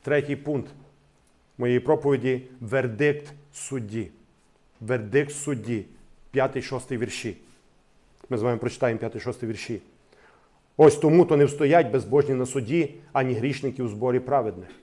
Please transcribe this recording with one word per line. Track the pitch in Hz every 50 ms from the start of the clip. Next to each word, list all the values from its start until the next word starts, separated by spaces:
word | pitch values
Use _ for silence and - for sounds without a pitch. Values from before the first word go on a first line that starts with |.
Третій | _ 139 147 147 139 143 143
пункт | 135 - 151 147 131 - - - - - - _ _ _ _ _ _ _ _ _ _ _ _ _
моєї | - 120 123 123 123
проповіді — | 123 131 156 151 147 147 139 123 113 131 127 127 127 - - -
вердикт | 120 107 120 135 127 123 110 104 147 147 147 147 - - - - - _ _
судді. | - - - 135 131 110 101 107 113 101 85 - _ _ _ _ _ _ _ _ _ _ _ _ _
Вердикт | 110 107 127 120 107 104 104 143 147 143
судді. | 143 - - 147 143 117 101 113 120 107 95 - - - - - - _ - -
П'ятий, | - 135 131 131 135 135
шостий | 123 - 135 123 - - 135
вірші. | 110 120 120 - - - 113 87 - - - - _ _ _ _ _ _ _ _ _ _ _ _ _ - -
Ми | 127
з | 110
вами | 107 123 120
прочитаємо | 110 120 120 - - 135 120 113 110
п'ятий, | 113 113 - 113
шостий | - 123 113 - 120 110
вірші. | 110 104 - - 113 98 - _ _ _ _ _ _ _ _ - _ _ _ _ _ _ _ _ _
"Ось | - 151 147 147
тому | - - 151 160 175 175
то | 175 160
не | 143 143
встоять | 143 143 - 151 139 160 170 156 117
безбожні | 113 131 101 98 127 147 135 143 135
на | 127 127
суді, | 127 - 139 117 104 151 170 156 139 - - - - -
ані | 139 131 127 123
грішники | 107 117 143 135 - 143 135 123 - 127
у |
зборі | 113 101 104 120 127 123 127
праведних. | 127 127 143 139 113 107 90 90 92 85 - -